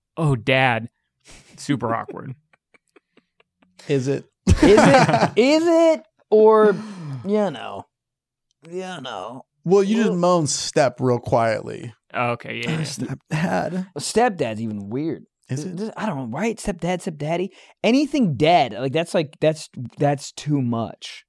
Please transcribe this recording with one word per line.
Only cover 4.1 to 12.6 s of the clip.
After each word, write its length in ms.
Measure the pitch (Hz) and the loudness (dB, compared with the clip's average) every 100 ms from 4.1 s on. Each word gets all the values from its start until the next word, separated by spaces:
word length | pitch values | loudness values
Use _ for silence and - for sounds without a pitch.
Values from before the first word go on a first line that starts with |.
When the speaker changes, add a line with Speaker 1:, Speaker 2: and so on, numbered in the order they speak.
| 135 - _ - | -6 -8 _ 2
Speaker 3:
Is 80 | - | 6
it? 680 | 311 415 226 262 - 226 208 | 8 8 8 6 6 2 2
Speaker 2:
<laughs> 40 | - | 4
Speaker 3:
Is 260 | 254 311 339 | 4 4 4
it? 360 | 330 330 311 - _ - | 4 4 2 -4 _ 2
Or, 440 | 214 214 220 214 180 - 185 151 131 180 | 6 8 8 6 2 -4 -14 -12 -10 -4
you 240 | 214 196 | -2 -2
know. 340 | 120 107 98 - _ _ _ _ _ _ _ 165 | -4 -12 -14 -16 _ _ _ _ _ _ _ -14
You 320 | 180 185 180 | -12 -10 -12
know. 460 | 131 104 101 127 - _ | -12 -12 -12 -14 -20 _
Speaker 2:
Well, 180 | 165 196 | 2 2
you 140 | 196 220 | 4 2
just 140 | 214 | 0
Speaker 3:
Well 80 | 175 | 0
Speaker 2:
moan 280 | 175 180 147 | 2 2 0
step 500 | - - 156 147 - | -4 -4 0 0 0
real 180 | 127 120 | 0 0
quietly. 760 | - 127 113 107 110 110 120 - _ | 0 0 0 -2 -6 -12 -14 -18 _
Speaker 1:
Oh, 200 | - 120 | -6 -4
okay, 260 | 117 131 113 | -4 -8 -8